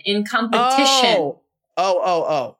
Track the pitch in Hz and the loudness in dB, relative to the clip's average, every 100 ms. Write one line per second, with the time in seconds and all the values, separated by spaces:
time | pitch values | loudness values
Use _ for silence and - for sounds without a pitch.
0 | - 202 208 233 226 226 247 269 269 269 | -4 -4 -2 -4 -2 0 2 2 2 4
1 | 240 208 147 - _ _ _ - 185 180 | 2 2 -2 -6 _ _ _ -2 0 0
2 | 185 175 143 151 117 - | 0 0 0 -2 -4 -10